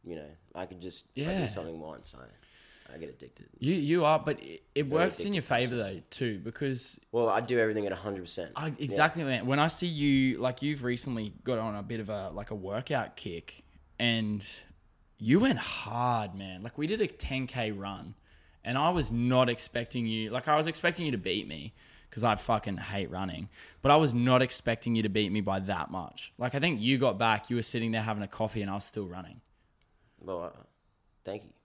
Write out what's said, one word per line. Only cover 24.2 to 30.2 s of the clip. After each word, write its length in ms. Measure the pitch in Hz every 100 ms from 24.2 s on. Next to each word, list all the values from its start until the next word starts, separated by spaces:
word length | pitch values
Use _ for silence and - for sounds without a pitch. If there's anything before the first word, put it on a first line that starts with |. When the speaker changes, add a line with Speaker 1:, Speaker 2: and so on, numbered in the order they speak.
| 123 127
Speaker 2:
expecting 540 | 127 - - 113 - 113
you 80 |
to 60 | 107
beat 220 | 101 104
me 100 | 107
by 180 | 98 95
that 320 | 95 90 76
much. 420 | 92 85 - - -
Like, 160 | 123 139
I 40 |
think 220 | 165 127
you 160 | 113 135
got 220 | 123 98
back, 320 | 113 107 -
you 40 | 120
were 60 |
sitting 300 | 113 120 113
there 100 | 113
having 220 | 110 104
a 40 | 101
coffee, 360 | - 110 110
and 80 | 101
I 20 |
was 100 | 101
still 220 | - - 95
running. 360 | 90 87 123 _ _ _ _ _ _ _
Speaker 1:
Well, 240 | _